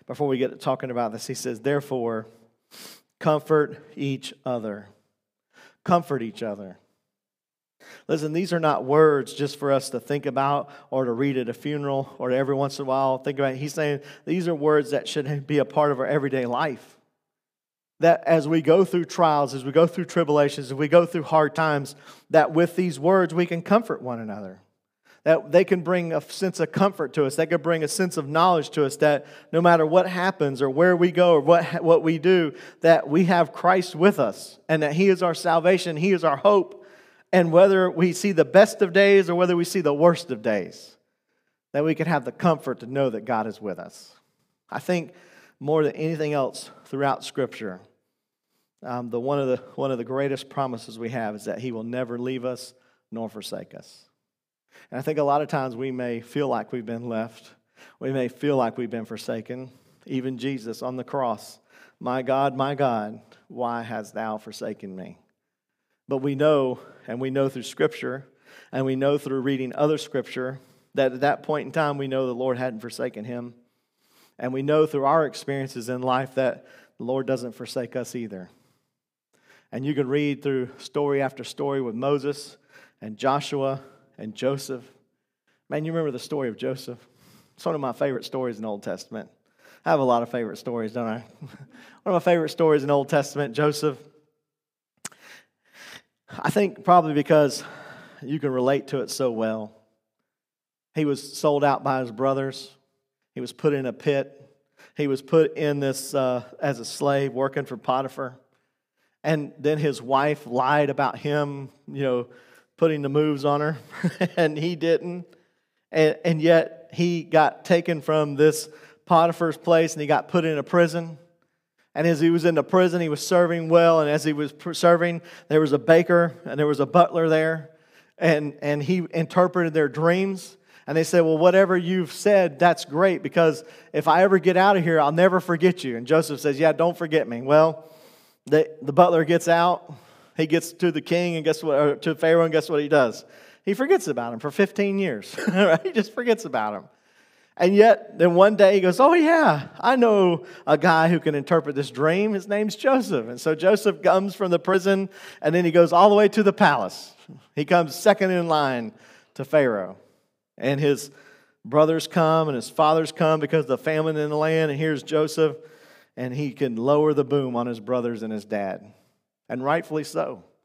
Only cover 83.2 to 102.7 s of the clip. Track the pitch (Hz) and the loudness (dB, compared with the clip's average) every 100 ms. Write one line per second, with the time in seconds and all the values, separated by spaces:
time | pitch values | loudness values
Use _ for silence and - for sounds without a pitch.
83.2 | 135 143 139 143 135 135 - _ _ - | -2 -2 -2 -4 -4 -6 -12 _ _ -18
84.2 | 107 104 131 139 139 127 - _ _ _ | -16 -6 -4 -4 -8 -14 -16 _ _ _
85.2 | _ _ _ _ - 147 160 165 151 123 | _ _ _ _ -10 -8 -6 -4 -4 -6
86.2 | - 147 123 101 131 135 - 120 _ _ | -8 -6 -6 -6 -8 -8 -12 -18 _ _
87.2 | _ _ _ _ 170 151 131 - 143 - | _ _ _ _ -6 -6 -6 -4 -4 -4
88.2 | - 135 123 107 110 104 104 92 - 110 | -8 -8 -8 -8 -10 -10 -10 -10 -12 -16
89.2 | - _ _ _ _ _ 165 151 127 120 | -16 _ _ _ _ _ -2 0 2 0
90.2 | 117 123 107 101 131 117 110 123 113 117 | -2 -6 -8 -10 -10 -8 -8 -8 -8 -8
91.2 | - _ 139 - - - - _ 208 175 | -12 _ -20 -20 -20 -20 -20 _ -4 0
92.2 | 180 170 151 - 160 151 143 143 139 151 | 2 2 0 0 2 2 2 0 0 -2
93.2 | 139 143 139 117 151 147 151 127 - _ | -2 -6 -6 -2 -2 0 -4 -6 -12 _
94.2 | _ _ _ _ _ _ _ _ - _ | _ _ _ _ _ _ _ _ -18 _
95.2 | - - _ _ _ - - - _ _ | -20 -20 _ _ _ -20 -20 -20 _ _
96.2 | _ - 156 208 190 - 185 175 156 147 | _ -8 -4 0 -2 -2 2 4 4 0
97.2 | 143 151 143 - - - - - - - | 2 4 2 -2 -12 -20 -20 -20 -20 -18
98.2 | 135 156 147 127 127 139 139 135 - - | -10 -6 -4 0 0 0 -2 -8 -6 -4
99.2 | 127 110 110 110 104 _ _ _ _ _ | -4 -2 -4 -4 -10 _ _ _ _ _
100.2 | _ _ _ _ _ _ _ 156 151 131 | _ _ _ _ _ _ _ -4 -2 -4
101.2 | - - 151 143 143 135 135 131 120 110 | -8 -4 0 2 2 0 -2 -4 -6 -4
102.2 | 135 135 135 131 - | -2 -2 -6 -10 -18